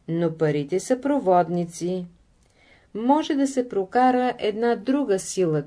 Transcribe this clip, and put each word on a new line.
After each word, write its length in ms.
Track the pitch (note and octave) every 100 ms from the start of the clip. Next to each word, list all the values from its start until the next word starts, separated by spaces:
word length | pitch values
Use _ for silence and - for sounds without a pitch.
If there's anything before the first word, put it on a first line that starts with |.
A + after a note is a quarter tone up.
| -
но 280 | E3 E3+ D#3+
парите 440 | D#3 D3 C#3+ F#3
са 200 | - B3+
проводници. 1080 | C#4 C#4+ F#3+ F3+ E3+ F3 E3+ - F3 F#3 F3 _ _ _ _ _ _ _ _
Може 400 | G3+ A#3+ D4 D4+
да 120 | C#4 C4+
се 220 | C4+ B3
прокара 640 | G3 F#3+ B3 B3+ B3+ B3 A#3+
една 380 | G#3 G#3 A#3 A#3
друга 420 | G3 C#4+ B3 F#3+
сила 440 | - - F3+ D#3